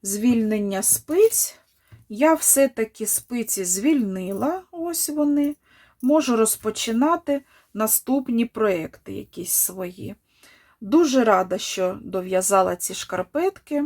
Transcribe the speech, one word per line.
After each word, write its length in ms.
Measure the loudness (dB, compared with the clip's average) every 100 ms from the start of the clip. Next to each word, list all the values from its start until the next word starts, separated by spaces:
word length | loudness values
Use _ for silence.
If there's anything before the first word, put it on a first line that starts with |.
звільнення 760 | -6 0 2 2 2 0 -2 -2
спиць 760 | 0 -2 -2 4 4 4 -4 -8 _ _ _ -20 _
я 240 | 0 2
все-таки 720 | 4 2 4 2 0 -6 -6 -4
спиці 600 | -4 -4 -6 -4 -4 -4
звільнила, 960 | -2 2 2 0 -4 -6 -4 -4 -4 -8
ось 380 | -10 -6 -4 -4
вони. 460 | 0 2 2 0 -4 _ _ _ _
Можу 340 | 2 2 4 2
розпочинати 1040 | 2 0 -4 -4 -2 0 2 0 0 -4 _ _ _
наступні 720 | -4 -2 -2 0 -2 0 -2 -2
проєкти 680 | 0 0 0 -6 -14 -14
якісь 380 | -14 -12 -12 -4
свої. 640 | -2 -2 -4 -12 -10 -14 -14 _ _ -20 _ _ _
Дуже 420 | 2 4 4 4
рада, 340 | 4 4 2 -4
що 400 | -6 -4 -4 -4
дов'язала 760 | -8 -8 -2 0 2 2 2 0
ці 180 | -6
шкарпетки. 920 | -10 -8 -8 -4 -2 -2 -4 -6 -4